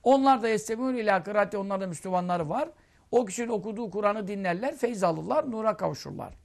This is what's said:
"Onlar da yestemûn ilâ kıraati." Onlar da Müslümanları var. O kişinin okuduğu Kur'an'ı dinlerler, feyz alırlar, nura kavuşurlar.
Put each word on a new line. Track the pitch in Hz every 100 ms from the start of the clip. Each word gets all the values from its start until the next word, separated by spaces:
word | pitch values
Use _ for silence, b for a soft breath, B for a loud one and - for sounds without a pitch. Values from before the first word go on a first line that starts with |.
"Onlar | 240 277 269 262
da | 226
yestemûn | 214 214 226 262
ilâ | 247 214 196
kıraati." | 160 208 202 208
Onlar | 196 196
da | 190
Müslümanları | 160 190 180 175 175 151
var. | 214 320 b b b b
O | 233
kişinin | 214 180 233
okuduğu | 214 202 214 226
Kur'an'ı | 190 208 214 196
dinlerler, | 202 190 175 254 311
feyz | 240 220
alırlar, | 180 160 165 285 285
nura | 220 220 202
kavuşurlar. | - 143 - 151 - -